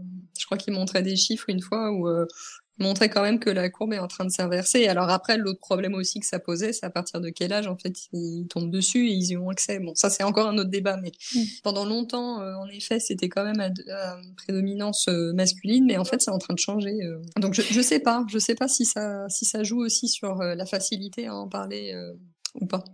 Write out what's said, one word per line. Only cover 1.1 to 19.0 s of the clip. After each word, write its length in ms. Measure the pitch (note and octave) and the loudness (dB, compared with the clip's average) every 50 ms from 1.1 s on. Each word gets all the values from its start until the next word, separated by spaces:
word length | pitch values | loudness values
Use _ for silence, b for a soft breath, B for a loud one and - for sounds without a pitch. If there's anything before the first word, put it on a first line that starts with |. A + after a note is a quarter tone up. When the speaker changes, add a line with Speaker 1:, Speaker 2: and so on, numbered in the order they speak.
| F#3+ | 2
Speaker 1:
chiffres 320 | F#3 - - A3 A3 - - | 2 2 2 0 -2 -2 -2
une 120 | G3 F#3 F3+ | -2 -2 -2
fois 280 | - - A3 A3 G#3+ | -2 -2 -2 0 0
où, 160 | G#3 F#3+ E3+ E3+ | 0 0 2 2
euh, 180 | E3 E3+ E3+ E3+ B B B B B B - _ _ - | 2 2 0 -2 B B B B B B -20 _ _ -2
ils 40 | F#3+ | 0
montraient 240 | G3 G3 G3 A3+ G#3+ | 0 4 4 4 4
quand 140 | - G#3 G3+ | 6 4 4
même 180 | G#3 A3 A3+ | 4 4 2
que 100 | A#3 G#3+ | 2 2
la 200 | F#3+ F#3 F3+ F3+ | 2 2 2 0
courbe 220 | - - A3+ A3 A3 | -2 -4 -4 -2 -2
est 60 | G3+ | -2
en 80 | F3+ | -4
train 180 | F#3 - - F#3 | -6 -4 -4 -2
de 60 | F#3 | -2
s'inverser. 560 | F3+ - F#3 F3 F3+ F3+ F#3 - - B3+ A#3 | 0 0 0 0 0 2 2 4 6 6 6
Alors 220 | G#3 F3+ F3 F3+ E3+ | 6 6 4 4 4
après, 260 | F#3 F#3 F#3 - A3+ | 4 4 4 2 2
l'autre 220 | A3 G#3+ G3 F#3+ - | 2 2 0 -2 -4
problème 360 | - - G3 F#3 G3 F#3+ G3+ | -2 0 0 0 2 0 -2
aussi 260 | F#3+ F#3 F#3 - G#3 | -2 -2 -2 -2 -4
que 60 | G3+ | -4
ça 120 | - - F3+ | -4 -4 -4
posait, 340 | - - F3 E3+ G3+ G#3+ A3 | -2 -2 -2 0 0 -2 -2
c'est 140 | - - | -4 -6
à 40 | F#3 | -6
partir 300 | - F3+ F3+ - - - | -6 -6 -6 -4 -6 -6
de 80 | F3 E3 | -6 -6
quel 240 | E3+ - F3+ F3+ G3+ | -4 -4 -2 0 0
âge, 140 | G#3 G#3 | 0 -2
en 100 | G3 F3+ | -2 -4
fait, 160 | F3+ - F#3+ F#3 - - - - | -6 -6 -8 -8 -8 -10 -10 -6
ils 340 | F3 E3+ E3 E3 E3+ F3 | -6 -4 -4 -4 -6 -8
tombent 240 | E3+ - F3+ E3+ E3+ | -6 -4 -4 -2 -2
dessus 380 | E3+ F#3+ F#3+ - - B3 B3 A#3 | 0 0 0 2 4 4 4 4
et 40 | G3+ | 2
ils 160 | F#3+ F3+ F3 F3+ | 2 0 0 0
y 40 | |
ont 120 | F3+ F3+ F#3 | -2 -4 -4
accès. 300 | F#3+ F#3 - - G3+ G3 | -4 -2 -2 -2 -2 -4
Bon, 160 | F#3 E3+ E3 | -4 -2 0
ça, 140 | - - G3+ | 2 2 2
c'est 120 | - - G3 | 2 2 2
encore 240 | G3+ G#3 G#3+ A3 | 2 4 4 4
un 100 | G#3+ G#3 G#3+ | 4 2 2
autre 120 | G3 F#3+ | 2 0
débat, 260 | F#3 G3 F#3+ G3 F#3+ | 0 0 0 0 -2
mais 140 | F#3+ F#3 F3 - B B B B3 | -2 -4 -8 -10 B B B 0
Speaker 2:
Mm. 60 | B3 A3+ G#3 B B - | 0 0 0 B B -4
Speaker 1:
pendant 200 | G#3 G3+ G3+ G3+ | -2 -2 0 0
longtemps, 560 | G#3 A3 A#3 A#3+ A#3 - B3 A#3+ B3 A#3+ A3 | 0 0 -2 -2 -2 -4 -4 -4 -4 -4 -6
euh, 140 | G3 F#3+ F#3+ | -6 -6 -8
en 140 | F#3+ G3 G3 | -8 -10 -10
effet, 320 | G3 G3+ - - A3+ A3+ | -10 -8 -4 -2 0 0
c'était 280 | - - G#3 F3+ - F3+ | 0 0 -2 -2 -2 -2
quand 160 | F3+ G3 G3+ | 0 0 0
même 140 | G#3 G#3+ G#3+ | 0 0 0
à, 100 | G3 F#3+ F#3 F#3 - - F#3+ | 0 0 -2 -4 -6 -8 -8
à 240 | G3 F#3+ F#3 F3+ F3+ F3+ F#3 F#3 | -6 -6 -6 -8 -10 -14 -18 -20
prédominance, 720 | - - - G3 F#3+ F#3+ G3 G3 G3+ G3+ G#3 G#3 - - - | -12 -6 -4 -2 0 0 0 0 -2 -2 -2 0 0 2 2
euh, 240 | F3+ E3+ E3+ E3 E3+ | 2 2 2 2 2
masculine, 540 | F3+ F#3 F3+ F#3+ F#3+ - G3 A3+ C4 C4 | 2 4 2 2 2 2 4 6 8 8
mais 100 | B3 G#3 | 6 6
en 80 | F#3 F#3 | 4 2
fait, 180 | F#3 G#3+ B3+ - | 2 2 2 2
c'est 80 | - | 2
en 80 | G3 F#3 | 0 0
train 160 | - - F#3 | -2 -2 -2
de 40 | E3+ | -2
changer, 340 | - - G3+ G#3+ G3+ G3+ G#3 G#3+ F#3 | -2 -2 -2 -2 -2 -2 -2 -2 -4
euh. 180 | E3+ E3 D#3+ E3 E3+ - | -4 -6 -8 -10 -6 -2
Donc, 180 | - F#3+ F#3+ F#3 | 0 0 2 2
je, 80 | A#3 G#3+ | 2 2
je 180 | - G#3+ A#3 | 2 4 4
sais 180 | B3 - D#4 D4 | 4 4 4 4
pas, 240 | C#4+ A#3+ A#3 A#3+ B3 G#3 | 4 4 4 2 2 0
je 100 | G#3 A3 | -2 0
sais 160 | - - A#3 | 0 2 2
pas 140 | - B3+ C4 | 2 0 0
si 160 | - - A#3+ | 2 2 2
ça, 440 | A3+ - G#3+ | 2 0 0